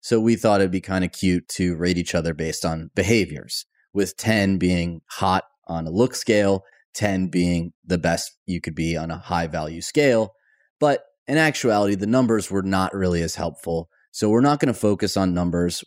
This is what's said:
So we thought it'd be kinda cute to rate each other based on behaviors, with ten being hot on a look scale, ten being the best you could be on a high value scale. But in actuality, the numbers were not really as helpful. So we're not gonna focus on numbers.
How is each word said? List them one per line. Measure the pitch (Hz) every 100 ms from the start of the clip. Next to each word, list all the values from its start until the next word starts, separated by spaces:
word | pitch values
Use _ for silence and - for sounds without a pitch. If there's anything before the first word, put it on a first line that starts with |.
So | - 117
we | 113 110
thought | 110 101
it'd | 95
be | 92
kinda | - 95 90
cute | - 95 90 -
to | - 90 82
rate | 87 87
each | 85 87
other | 82
based | 78 80 - 87
on | 80 80 -
behaviors, | 92 117 85 73 - - - _ _
with | 95 95 -
ten | 110 110 98 95
being | 90 87 85 82 _
hot | - 95 92 - _ _
on | 82 80
a |
look | 87 127 -
scale, | - 104 101 98 - _ _
ten | - 104 95 92
being | 87 87 87 85 _ -
the | 87
best | 82 85 - _ -
you | 87
could | 87 78
be | 82 82
on | 82
a | 85
high | - 87 82
value | 80 78 82
scale. | - 151 143 117 107 _ _ _ _ _
But | 147 139 - _ -
in | 147
actuality, | 156 143 127 104 101 101
the | 101
numbers | 127 123 110 95
were | 95
not | 95 95 92
really | 98 92 87
as | 82 -
helpful. | 82 80 - 82 82 _ _
So | - 107
we're | 113
not | 139 143
gonna | 147
focus | 110 107 101 101 -
on | 95
numbers. | 87 87 85 87 -